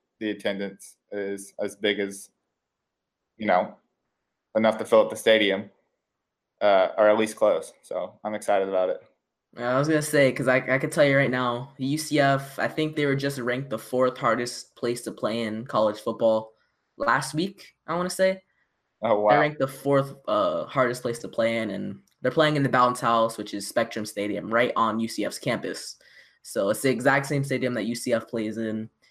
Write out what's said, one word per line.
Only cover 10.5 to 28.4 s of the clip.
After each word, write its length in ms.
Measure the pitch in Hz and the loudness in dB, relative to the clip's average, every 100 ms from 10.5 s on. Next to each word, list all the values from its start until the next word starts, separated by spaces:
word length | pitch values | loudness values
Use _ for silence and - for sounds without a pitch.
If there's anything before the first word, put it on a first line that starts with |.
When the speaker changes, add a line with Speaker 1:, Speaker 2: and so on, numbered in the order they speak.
| 131 127 | 2 2
Speaker 2:
I 80 | 135 | -2
can 120 | 143 | 0
tell 140 | 170 | 2
you 140 | 143 139 | 4 4
right 120 | 123 | 2
now, 440 | 127 123 120 131 - | 0 -2 -4 -8 -6
U 180 | 135 151 | -4 -4
C 240 | - 147 | -2 2
F, 360 | 139 135 139 - | 4 2 -2 -6
I 100 | 117 | -4
think 260 | - 156 156 | -2 -4 0
they 100 | 147 | 0
were 100 | 139 | 0
just 220 | 139 139 | -2 -4
ranked 300 | 120 127 139 | -4 -4 -6
the 80 | 110 | -10
fourth 400 | - 127 127 123 | -4 0 0 0
hardest 560 | 127 113 120 - - - | 0 0 -2 -8 -16 -6
place 240 | 120 120 | -4 -4
to 100 | 113 | -8
play 300 | - 110 117 | -6 -4 -2
in 240 | 110 110 127 | -4 -6 -4
college 340 | 113 107 104 | 0 0 0
football 540 | 117 110 113 110 110 _ _ _ _ - | -6 0 2 2 -2 _ _ _ _ -4
last 380 | 113 131 143 | 0 0 -2
week, 420 | 151 196 - - _ - | -4 -6 -8 -20 _ -8
I 80 | 170 | -4
wanna 140 | 180 | -4
say. 320 | - 190 190 _ _ _ _ _ - | 0 0 0 _ _ _ _ _ -4
Speaker 1:
Oh, 160 | 120 104 | 0 4
wow. 120 | 104 | 6
Speaker 2:
They're 80 | 143 | 6
ranked 180 | 151 147 | 4 0
the 80 | 135 | -4
fourth, 480 | - 139 139 135 - - | -2 2 2 0 -6 -2
uh, 360 | 104 90 82 76 | 0 2 0 -2
hardest 360 | 135 123 123 | 0 0 0
place 180 | 123 117 | -6 -6
to 80 | - | -6
play 300 | - 113 113 | -2 0 0
in, 140 | 110 | -4
and 280 | 98 101 101 _ _ | -4 -6 -10 _ _
they're 100 | 127 | -2
playing 240 | 160 151 147 | 2 4 4
in 60 | |
the 80 | 139 | 2
Bounce 300 | 127 123 120 | 4 4 2
House, 360 | 120 117 113 - | 2 2 2 -2
which 200 | 104 101 | -10 -8
is 120 | 98 | -4
Spectrum 380 | 117 117 113 107 | -2 -2 -4 -8
Stadium, 480 | 104 104 92 98 | -6 -4 -4 -2
right 180 | 117 123 - | 0 0 0
on 240 | 110 110 | 0 0
U 80 | 113 | -4
C 180 | - 101 | -4 -6
F's 140 | - | -4
campus. 580 | 131 110 - - - - _ - _ _ | -4 -4 -6 -10 -12 -18 _ -20 _ _
So 260 | - 113 98 | -8 -2 -2
it's 140 | 110 | 0
the 60 | 135 | 0
exact 360 | 117 131 139 139 | 2 2 2 0
same 180 | 143 | -2
stadium 300 | 139 127 123 | -2 -2 -2
that 120 | 120 104 | -2 -4
U 100 | 117 | -4
C 180 | 127 | -2
F 140 | 113 - | -2 -2
plays 300 | 113 | -4